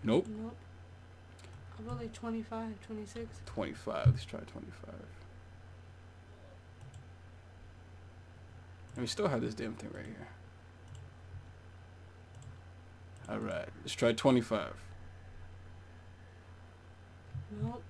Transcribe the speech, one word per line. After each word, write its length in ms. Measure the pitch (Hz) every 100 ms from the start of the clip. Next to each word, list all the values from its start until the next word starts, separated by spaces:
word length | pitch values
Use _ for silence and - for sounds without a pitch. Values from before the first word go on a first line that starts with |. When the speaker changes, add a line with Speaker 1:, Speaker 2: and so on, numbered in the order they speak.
Speaker 1:
Nope. 240 | 214 160 226
Speaker 2:
Nope. 280 | 214 226 - - - - - - - - - - - - -
How 80 |
about, 160 | 220 240
like, 120 | 226
twenty-five, 680 | - 233 226 226 226 226 202 -
twenty-six? 540 | 214 208 233 226 - -
Speaker 1:
Twenty-five. 600 | - - - - - -
Let's 180 | -
try 160 | - -
twenty-five. 680 | - - 90 - - 90 90 - - - - - - - - - - - - - - - - - - - - - - - - - - - - - - - - - - - - - -
And 80 | 131
we 40 | 120
still 220 | - 202
have 120 | 123
this 140 | -
damn 200 | 110 113
thing 160 | - 107
right 100 | -
here. 240 | - - 90 - - - - - - - - - - - - - - - - - - - - - - - - - - - - - -
All 100 | 107
right. 300 | 107 87 - -
Let's 120 | -
try 180 | - 120
twenty-five. 600 | 113 139 127 117 107 67 - - - - - - - - - - - - - - - - - - - - - - - - - - - - 208
Speaker 2:
Nope. 200 | 220 247